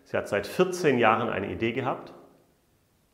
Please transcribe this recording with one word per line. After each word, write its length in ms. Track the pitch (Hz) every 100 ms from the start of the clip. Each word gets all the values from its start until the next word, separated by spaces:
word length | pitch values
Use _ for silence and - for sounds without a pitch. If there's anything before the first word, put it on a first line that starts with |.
sie 120 | _ 98
hat 120 | -
seit 180 | 101 -
vierzehn 500 | - 185 180 160 123
Jahren 320 | 110 113 117
eine 220 | 95 98
Idee 220 | 87 113
gehabt 420 | 127 127 170 - - - _ _ _ _ _ _ _ _